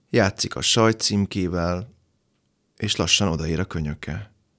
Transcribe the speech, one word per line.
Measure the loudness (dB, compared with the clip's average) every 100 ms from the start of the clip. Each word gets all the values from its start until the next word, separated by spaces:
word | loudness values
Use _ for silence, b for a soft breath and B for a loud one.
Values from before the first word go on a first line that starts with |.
| _
Játszik | 2 2 2 -2 0
a |
sajtcímkével, | 0 4 4 4 0 2 0 0 -2 0 0 -2 -6 _ _ _ _ _ _ _ _ _
és | -6 -2
lassan | 0 2 0
odaér | -2 -2 -2
a |
könyöke. | -4 -4 -6 -8 -10 -10 -12 _ _